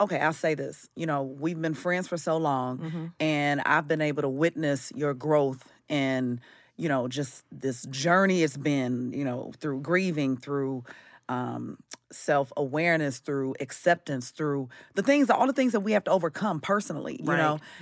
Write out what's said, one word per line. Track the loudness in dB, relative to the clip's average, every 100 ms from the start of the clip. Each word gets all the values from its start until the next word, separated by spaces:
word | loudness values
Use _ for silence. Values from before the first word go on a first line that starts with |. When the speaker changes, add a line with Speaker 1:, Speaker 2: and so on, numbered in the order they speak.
Speaker 1:
okay, | 0 2
I'll | 0
say | 0 0
this. | -2 -4 -8 -12 -6
You | -2
know, | -2
we've | -4 -4 -4 -2
been | -2
friends | -2 -2 -2 -2
for | -4
so | 0 0
long, | 2 0 -2 -4
Speaker 2:
Mm-hmm. | -6 -8 -8 -2
Speaker 1:
and | 0 2 2 2
I've | 2 2 2
been | 2
able | 2 0
to | -2
witness | 2 2 2 0 0 -4 -2
your | -2
growth | 0 2 4 4 0 -10 -20 -4
and, | 0 2 2 0 -2 -8 -20 _ -4
you | 0
know, | 0 0
just | -2 -4 -6 -12
this | -6 -4 -4
journey | -6 -2 4 6 6 4
it's | 2 2
been, | 0 2 0 -2 -4
you | -4
know, | -4 -4 -8 -8
through | -6 -4
grieving, | 0 2 2 0 0 -2
through, | -4 -4 -2 -4 -10 -18 -20 -18 -6
um, | -4 -4 -6 -8 -12 _ -20 _
self-awareness, | -6 2 2 2 -2 -2 0 2 2 0 -4
through | -4 -2 -2 -4
acceptance, | -8 -2 2 2 0 -6 -6
through | -4 -2 -2 -4 -10 -8
the | -2
things, | 4 4 4
all | 4 2
the |
things | 2 2
that | 2
we | 2
have | 0
to | 4
overcome | 2 2 -2 -2 -2
personally, | 0 0 0 -6 -8 -6
you | -2
Speaker 2:
Right. | 2
Speaker 1:
know, | 2 0 -6 -14